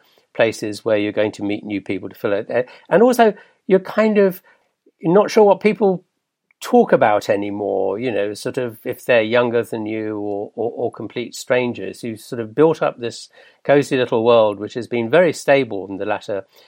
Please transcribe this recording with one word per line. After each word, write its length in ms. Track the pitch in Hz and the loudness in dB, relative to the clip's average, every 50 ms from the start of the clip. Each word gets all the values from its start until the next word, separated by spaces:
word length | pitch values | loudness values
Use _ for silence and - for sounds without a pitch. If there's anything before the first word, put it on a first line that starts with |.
| _ _ _ _ _ _ _ | _ _ _ _ _ _ _
places 520 | - 123 113 107 - - 110 104 101 - | 0 0 0 0 -2 -6 -8 -8 -6 -2
where 120 | 113 110 104 | 0 0 0
you're 140 | 104 104 | 0 -2
going 200 | 101 107 104 107 | -2 -2 -2 -2
to 100 | 104 - 104 | -2 -4 -6
meet 200 | 101 104 104 - | -6 -6 -6 -6
new 180 | 104 104 98 | -6 -8 -6
people 280 | 98 - 104 92 101 98 | -6 -6 -8 -8 -8 -12
to 60 | 95 | -10
fill 180 | - - 113 101 | -8 -4 -4 -4
it. 340 | 101 117 - 123 120 123 - - - _ - | -4 -4 -4 -4 -4 -4 -4 -8 -20 _ 0
And 120 | 151 175 | 2 4
also, 320 | 226 254 247 247 233 220 196 - - _ _ _ _ | 4 4 4 4 4 2 2 0 -8 _ _ _ _
you're 140 | - 190 185 | 0 0 0
kind 400 | 190 - - - 214 220 214 202 | 0 0 -2 0 0 2 4 4
of 240 | 202 190 180 - - _ _ _ _ _ _ _ _ _ _ _ | 2 2 0 -4 -10 _ _ _ _ _ _ _ _ _ _ _
not 300 | - 175 170 196 202 - | -2 2 4 4 4 4
sure 120 | - 226 214 | 4 4 6
what 160 | 202 196 190 | 6 4 4
people 420 | - 208 214 208 233 196 185 175 - _ _ _ _ _ _ _ _ _ _ _ | 2 0 0 2 2 0 0 0 -4 _ _ _ _ _ _ _ _ _ _ _
talk 300 | - - - 247 226 - - | -4 2 4 4 4 4 4
about 360 | 160 127 113 104 104 - - | 4 4 4 2 2 0 0
anymore, 680 | 110 101 101 104 101 104 104 98 98 95 95 98 95 104 | -2 -2 -2 -4 -6 -6 -4 -4 -2 -2 -2 -2 -4 -4
you 120 | 123 127 | -4 -4
know, 220 | 110 101 101 104 104 | -2 -2 -4 -4 -6
sort 240 | 101 - 131 120 - | -8 -10 -8 -6 -6
of 200 | 127 120 113 - - | -6 -6 -8 -10 -10
if 200 | 127 120 - - | -10 -10 -6 -2
they're 160 | - 127 117 | 2 2 2
younger 420 | 110 110 113 123 120 123 117 120 113 | 4 4 2 2 2 2 0 -2 -2
than 220 | - - 117 110 | -2 -6 -8 -6
you 320 | 107 110 110 110 107 107 104 | -6 -6 -6 -6 -6 -6 -6
or, 320 | 104 104 101 101 104 - - | -6 -6 -6 -8 -8 -8 -8
or, 160 | - 110 117 - | -8 -6 -6 -6
or 160 | - 127 117 | -6 -6 -6
complete 420 | - - 117 107 - 123 120 - - | -6 -8 -12 -12 -10 -10 -10 -10 -12
strangers. 680 | - - - 135 127 127 123 117 110 98 95 95 - - | -14 -6 -2 0 0 0 -2 -4 -6 -10 -12 -12 -12 -12
You've 160 | 120 110 104 | -12 -12 -12
sort 200 | - - - 120 | -14 -12 -10 -10
of 120 | 113 110 110 | -10 -6 0
built 280 | 139 147 160 156 - | 2 2 2 2 0
up 180 | 160 143 - - | -2 -4 -4 -6
this 300 | 120 117 110 - - - _ - - _ _ _ - | -8 -10 -10 -12 -16 -20 _ -20 -20 _ _ _ -2
cozy 340 | - 139 147 135 - 147 131 | 2 2 2 2 2 0 -2
little 260 | 127 117 - 117 110 | 0 0 0 0 2
world, 360 | 117 117 117 110 107 104 98 | 4 6 6 4 4 0 -2
which 140 | 101 104 - | -8 -10 -8
has 120 | 127 117 - | -10 -8 -4
been 220 | - 120 117 113 | -4 -4 -2 2
very 240 | 123 160 185 165 135 | 2 2 4 2 0
stable 540 | - - - 143 139 135 117 110 98 90 98 | -2 0 2 2 2 2 0 -4 -8 -8 -8
in 100 | 98 92 | -10 -8
the 80 | 98 | -6
latter 400 | 104 104 98 - - 107 98 - _ _ _ _ | -6 -6 -6 -6 -8 -8 -8 -8 _ _ _ _